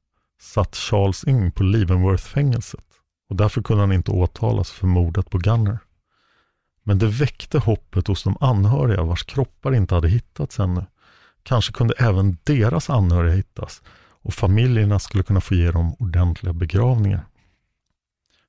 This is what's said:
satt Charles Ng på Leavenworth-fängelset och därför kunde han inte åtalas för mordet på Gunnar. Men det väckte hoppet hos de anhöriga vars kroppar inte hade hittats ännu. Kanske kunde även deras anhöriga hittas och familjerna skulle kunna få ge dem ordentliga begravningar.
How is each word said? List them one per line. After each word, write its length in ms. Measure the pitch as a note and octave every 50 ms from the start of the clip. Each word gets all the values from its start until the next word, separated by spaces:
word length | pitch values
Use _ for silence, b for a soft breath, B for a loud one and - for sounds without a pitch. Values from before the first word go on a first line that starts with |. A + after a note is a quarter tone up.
| _ _ _ _ _ _ _ _
satt 340 | - - - G#2 G2 - -
Charles 500 | - - - A2+ G2+ G2 G2 F#2 - - -
Ng 240 | C3+ A#2+ F#2+ F2+
på 120 | - - G2
Leavenworth-fängelset 1200 | F#2+ G2 A2+ G2 F2 F#2 F#2 F#2 F#2+ F#2+ F2+ - - - C#3 C#3+ C#3 A#2+ A2+ - - - - - _ _ _ _ _ _ _ _ -
och 60 | G#2
därför 260 | F#2 G#2 G#2+ - -
kunde 220 | G#2 - A2+ G2+ G2+
han 80 | G2
inte 200 | F#2+ F#2 - -
åtalas 600 | G2 F#2 F2+ E2+ - - A2+ A2+ A2 G2+ F2 -
för 160 | - - F#2+ F#2+
mordet 420 | F2+ F2+ F2 E2 E2 F#2 F2 -
på 80 | - F2+
Gunnar. 420 | E2+ G#2 A2+ A#2 A2 G2+ G2 A2+ _ _ _ _ _ _ _ _ _ _ _ _ _ _ _ _ _ _ _ _ -
Men 160 | G#2 G2+ F#2+
det 80 | A2 G#2+
väckte 520 | G#2 B2+ D3 - - - - - - D3
hoppet 480 | - A#2+ G#2+ - - _ - F#2+ - -
hos 160 | G2 - -
de 140 | F#2+ G2 -
anhöriga 640 | C#3 B2+ A#2+ G2 G2 G#2 B2+ D3 C#3+ A#2+ G2+ F#2 E2
vars 200 | E2 E2+ - -
kroppar 520 | - - C3+ B2+ - _ _ - D3 C3+
inte 200 | A#2 F#2+ - F#2
hade 140 | F2 E2+ E2
hittats 500 | G2+ A#2+ - _ _ - D3 - - -
ännu. 260 | G2+ F#2 F2+ F2+ F#2+ - b b b b b b b b b b _
Kanske 300 | - C3 A2+ - - -
kunde 200 | - A#2+ A2+ -
även 440 | - B2+ A#2 F#2 F#2 F#2+ G2+ F2 - -
deras 460 | - D3 C3 G#2 A#2 D#3+ E3 - -
anhöriga 460 | C3+ A2+ G2 F2 E2+ F2 E2+ E2+ E2
hittas 460 | F#2+ - _ _ - - - - - B B B B B B B B
och 120 | B - -
familjerna 640 | - - F#2+ G2 A2 A#2+ B2+ B2 A2 G#2 G2+ G#2 F#2
skulle 240 | - - - G2 F#2+
kunna 180 | - G2 F#2+
få 140 | - - G2
ge 160 | F2 E2+ F2
dem 240 | E2+ E2+ E2+ E2 D2+ -
ordentliga 540 | A#2 F#2 D#2+ F2 F2 F2 E2 - - F2+ E2
begravningar. 720 | E2 F2 D#2+ - G2+ A#2 B2 B2+ A2+ G#2 G2 G2 F2+ - - _ _ _ _ _ _ _ _ _ _ _ _ _ _ _ _ _ _ _ _ _ _ _